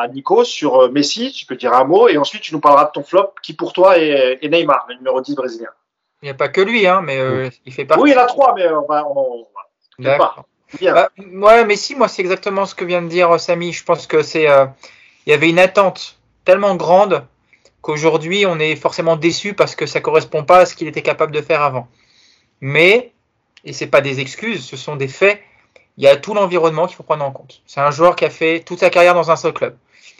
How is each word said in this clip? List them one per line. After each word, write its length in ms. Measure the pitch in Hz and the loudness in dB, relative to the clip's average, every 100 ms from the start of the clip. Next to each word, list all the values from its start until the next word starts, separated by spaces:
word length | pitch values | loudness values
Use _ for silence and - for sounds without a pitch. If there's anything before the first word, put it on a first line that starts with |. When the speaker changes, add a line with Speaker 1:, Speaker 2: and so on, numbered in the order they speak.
Speaker 1:
à 40 | 117 | -4
Nico 340 | 135 - 208 | -8 0 0
sur, 400 | 240 - 147 127 | 0 -2 0 4
euh, 80 | 127 | 4
Messi. 400 | 139 143 220 254 | 2 -2 -4 -8
Tu 160 | - - | -10 -14
peux 80 | - | -8
dire 180 | 240 | 0
un 100 | 131 | 2
mot 240 | 135 190 233 | 4 4 4
et 120 | 151 | 2
ensuite 240 | 139 - | -2 -6
tu 100 | - | -10
nous 60 | 156 | -2
parleras 260 | 147 143 147 | 4 4 4
de 60 | |
ton 100 | 151 | -2
flop 320 | - 180 196 - | -2 0 -2 -6
qui 120 | - | -16
pour 200 | 156 170 | -10 -8
toi 240 | - 190 175 | 2 4 4
est, 400 | 156 139 127 127 | 2 2 0 -2
est 100 | 147 | -2
Neymar, 360 | 170 151 131 - | 0 2 0 -4
le 100 | 123 | -8
numéro 220 | 131 131 | -4 -4
dix 140 | 131 | -4
brésilien. 360 | 143 127 113 113 - _ _ _ _ | -8 -8 -10 -16 -20 _ _ _ _
Speaker 2:
Il 40 | 143 | -14
n'y 20 | |
a 60 | 131 | -6
pas 120 | 143 | -4
que 140 | 185 | 0
lui, 240 | 196 233 185 | 0 2 2
hein, 160 | 190 | 2
mais, 160 | 156 135 | 0 -4
euh, 280 | 131 131 131 | -4 -4 -6
Speaker 1:
Oui. 160 | - 135 | -12 -16
Speaker 2:
il 80 | |
fait 120 | 127 135 | -12 -2
partie. 180 | - | 2
Speaker 1:
Oui, 80 | 285 | 4
il 20 | |
y 40 | 254 | 4
en 20 | |
a 60 | 247 | 4
trois, 260 | 247 262 196 | 2 2 2
mais 140 | 170 | 0
on 160 | 156 147 | -2 -2
va, 180 | 151 147 | -4 -2
on, 100 | 139 | -4
on 200 | 131 117 | -4 -6
va, 280 | 113 - - _ _ - | -14 -20 -20 _ _ -8
t'inquiète 140 | 127 | 0
Speaker 2:
D'accord. 240 | 139 135 - | 2 0 -2
Speaker 1:
pas. 420 | - _ _ - | -16 _ _ -6
Viens. 140 | 180 | 0
Speaker 2:
Bah, 160 | 160 190 - | 2 2 -2
ouais, 480 | 196 185 208 233 214 | -18 0 6 6 4
Messi, 300 | 202 - 269 | -2 -4 -2
moi, 120 | 214 | -2
c'est 140 | - | -2
exactement 460 | 180 185 208 196 190 | -4 -4 -4 -6 -6
ce 80 | - | -8
que 100 | 175 | -6
vient 160 | 175 | -4
de 60 | 170 | -4
dire, 240 | 175 170 | 0 2
euh, 80 | 165 | 2
Samy. 340 | - 175 170 | 0 -4 -6
Je 100 | 156 | -8
pense 220 | - 165 - | -4 -4 -2
que 160 | 156 | -2
c'est, 260 | 143 165 151 | -2 0 4
euh, 200 | 139 131 - - _ _ _ - | 4 2 -4 -20 _ _ _ -2
il 60 | |
y 20 | |
avait 160 | 147 160 | 0 2
une 100 | 170 | 2
attente 580 | 185 208 190 - - - _ _ - | 2 2 0 -2 -12 -20 _ _ 2
tellement 300 | 190 202 180 | 2 2 -2
grande 500 | 156 180 202 151 127 _ _ _ _ _ | 2 2 4 0 -4 _ _ _ _ _
qu'aujourd'hui, 640 | - 151 160 156 160 196 196 | -8 -2 0 0 -2 -2 0
on 140 | 160 | 0
est 160 | 156 139 | -2 -2
forcément 400 | - - 165 160 | -4 -2 -2 0
déçu 400 | 170 165 202 202 | -2 -4 -4 -2
parce 200 | 151 - | -2 -4
que 120 | 143 | -8
ça 140 | 156 | -6
correspond 420 | 151 156 - 156 | -2 0 0 -4
pas 160 | 151 180 | 4 4
à 60 | 175 | 4
ce 80 | - | 0
qu'il 120 | 156 | -10
était 140 | 156 | -6
capable 320 | 151 143 156 | -6 -4 -4
de 80 | 147 | -4
faire 220 | 143 156 | -2 -2
avant. 240 | 147 127 123 _ _ _ _ _ _ _ | -2 -4 -10 _ _ _ _ _ _ _
Mais, 500 | 135 147 175 233 247 _ _ _ _ _ 151 | -4 2 4 2 -2 _ _ _ _ _ -18
et 80 | |
c'est 140 | 135 135 | -12 0
pas 140 | 147 | 0
des 180 | 139 135 | 0 -4
excuses, 460 | 135 - 220 185 131 | -8 -10 -10 -10 -12
ce 100 | 135 | -14
sont 220 | - 143 | -12 -8
des 100 | 135 | -10
faits, 340 | - 196 208 _ _ _ _ _ - | -2 -2 -2 _ _ _ _ _ 0
il 60 | |
y 40 | 139 | 4
a 80 | 139 | 4
tout 180 | 190 | 0
l'environnement 540 | 208 190 175 165 156 170 | -2 -2 0 0 0 -4
qu'il 80 | - | -6
faut 80 | |
prendre 200 | - 151 | -8 -6
en 80 | 139 | -6
compte. 300 | 131 - _ _ | -10 -18 _ _
C'est 140 | - | -4
un 120 | 143 | -2
joueur 240 | 143 175 175 | 2 2 2
qui 100 | 156 | -2
a 40 | |
fait 320 | - 160 165 | -2 -2 -2
toute 180 | - 180 | -6 -2
sa 100 | 185 | 0
carrière 240 | 180 175 | 4 4
dans 180 | 175 156 | 4 0
un 40 | 156 | -2
seul 180 | 160 | -2
club. 220 | - 123 - _ _ - | -6 -8 -10 _ _ -20